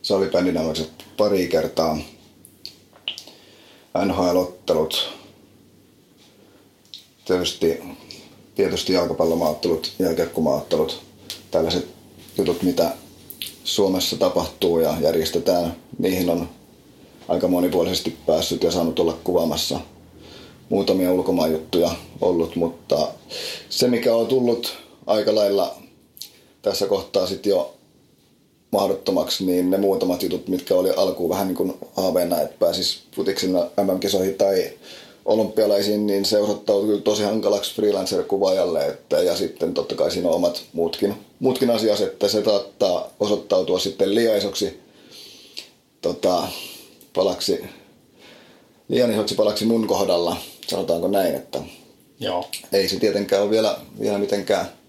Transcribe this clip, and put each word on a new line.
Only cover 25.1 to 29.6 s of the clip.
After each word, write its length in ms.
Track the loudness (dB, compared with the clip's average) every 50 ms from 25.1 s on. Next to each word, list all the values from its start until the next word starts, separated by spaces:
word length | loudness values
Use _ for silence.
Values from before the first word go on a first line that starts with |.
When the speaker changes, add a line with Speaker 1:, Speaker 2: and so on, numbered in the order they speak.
| 0 2 2 2 2
Speaker 1:
lailla 400 | 4 2 2 2 2 0 -2 -6 -12 -20 -20 -20 _ _ _ _ -20 -20 -20 -20 -20 -20 _ _ _
tässä 260 | -2 -2 0 0 0
kohtaa 400 | 0 0 -2 -2 0 0 0 0
sit 180 | 0 -4 -2 0
jo 300 | 2 2 2 0 -2 -8 _ _ _ _ _ _ _ _ _ _ _ _ _ _ _ _ _ _ _ 0
mahdottomaksi, 680 | 0 2 2 0 -2 -2 0 0 0 0 -2 -4 -2 0
niin 240 | 0 2 2